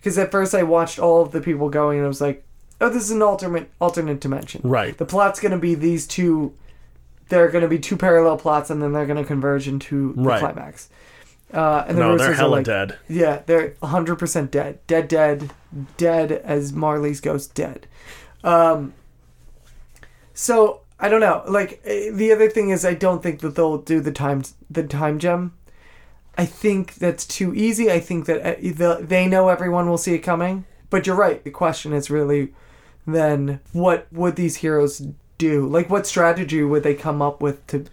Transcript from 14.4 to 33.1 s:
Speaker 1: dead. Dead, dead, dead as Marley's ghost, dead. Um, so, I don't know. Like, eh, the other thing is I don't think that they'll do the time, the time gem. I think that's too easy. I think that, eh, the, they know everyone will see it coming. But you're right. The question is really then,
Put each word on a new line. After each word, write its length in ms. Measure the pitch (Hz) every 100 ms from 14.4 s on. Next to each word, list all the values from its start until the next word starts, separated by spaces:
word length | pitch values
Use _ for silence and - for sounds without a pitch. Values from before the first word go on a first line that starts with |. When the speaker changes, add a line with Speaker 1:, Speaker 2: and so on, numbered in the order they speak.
| 135
Speaker 1:
dead. 260 | 143 143 - -
Dead, 220 | 165 156
dead, 420 | 160 151 147 143 - _ 143 135 -
dead 340 | 170 165 151 151
as 280 | - 147 143
Marley's 480 | 143 156 151 147 143
ghost, 320 | 151 147 139
dead. 320 | - 156 - - - - - - -
Um, 500 | 175 170 165 151 139 - - _ _ _ - - - - - - - _ _
so, 460 | - - 226 214 - _ _
I 100 | 202
don't 120 | 220
know. 220 | 214 156 -
Like, 340 | 202 196 -
eh, 260 | - 208 208
the 200 | 202 220
other 180 | 214 220
thing 200 | 220 202
is 140 | 185
I 100 | 180
don't 280 | 175 190 175
think 180 | 175 147
that 140 | 160
they'll 240 | 139 160 151
do 220 | - 160
the 120 | 147
time, 300 | 143 139 139 131 - -
the 120 | 160
time 360 | 151 143 151 151
gem. 340 | 170 175 180 - - - - - - - - -
I 60 |
think 500 | 170 - 214 196 185 -
that's 280 | 175 170 -
too 280 | - 185
easy. 360 | 185 220 214 226
I 100 | 170
think 260 | 170 170 156
that, 180 | 156
eh, 280 | 175 - 180
the, 260 | 156 175 170
they 260 | 151 185 185
know 220 | 190 185
everyone 400 | 175 180 175 175
will 100 | 170
see 160 | 185
it 40 | 165
coming. 460 | 180 165 175 190 185 - -
But 160 | - 160
you're 100 | 185
right. 260 | 196 -
The 80 | 143
question 420 | - 170 - 151
is 180 | 147 143
really 420 | 147 147 143 135 - - - _ -
then, 540 | -